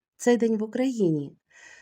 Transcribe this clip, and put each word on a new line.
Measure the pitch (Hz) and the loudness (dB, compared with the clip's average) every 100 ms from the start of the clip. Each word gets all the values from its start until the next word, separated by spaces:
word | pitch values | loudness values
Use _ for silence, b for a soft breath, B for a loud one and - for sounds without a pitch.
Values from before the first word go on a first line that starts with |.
| _ - | _ -4
Цей | 240 240 | 2 2
день | 233 214 | 2 0
в | |
Україні. | 220 240 262 233 180 156 143 - _ B B B | -4 -2 -4 0 0 0 -4 -14 _ B B B